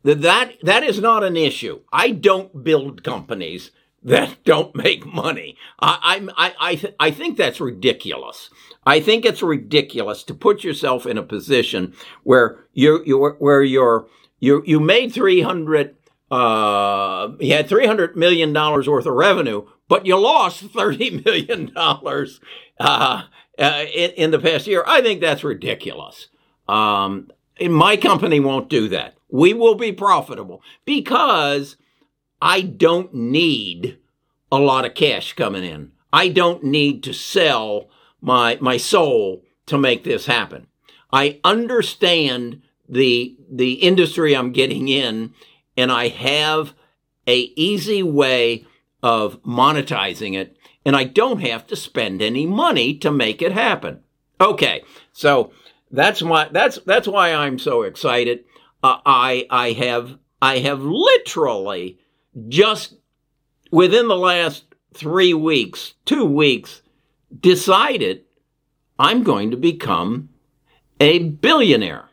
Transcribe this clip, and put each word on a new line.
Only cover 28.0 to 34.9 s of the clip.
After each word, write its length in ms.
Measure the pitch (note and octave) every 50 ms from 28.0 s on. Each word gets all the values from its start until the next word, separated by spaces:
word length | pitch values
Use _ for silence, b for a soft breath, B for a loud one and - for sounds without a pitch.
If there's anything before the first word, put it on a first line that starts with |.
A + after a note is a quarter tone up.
| - - G3 D3+ G3 F#3 D#3 D3
won't 300 | C#3 C#3 C3+ C3+ C3 -
do 180 | C#3 A#2+ A2 G#2+
that. 280 | F#2 D#2+ A#1+ - _ _ _ _
We 240 | - B2+ D#3 F#3
will 220 | A3 A#3 A#3 A3+ G#3+
be 180 | G3 A#3+ A3
profitable 680 | F#3+ - G3 G3+ F#3 D3+ - - B2 - G#2 F#2 F2 - b b b b _
because 880 | - D4 C4+ - - - C#4+ D#4+ C4+ G#3+ E3 D3 C#3+ C#3+ C#3+ C#3 C#3 - _ _ _ _ _ _ _ _ _ _ _ _ _
I 220 | - E3 F#3 G3
don't 500 | F#3 F#3 A#2+ G2 D#3+ E3 E3+ F3+ F#3 F#3
need 840 | - B2+ A#2 A#2+ C3+ D#3+ F3 E3 C#3 A2+ G#2 F#2 F2 E2+ F2+ - - _ _ _ _ _ _ _ _ _ _ _
a 80 | C3+ C#3
lot 280 | C#3+ C#3 - C3 B2+
of 80 | A2+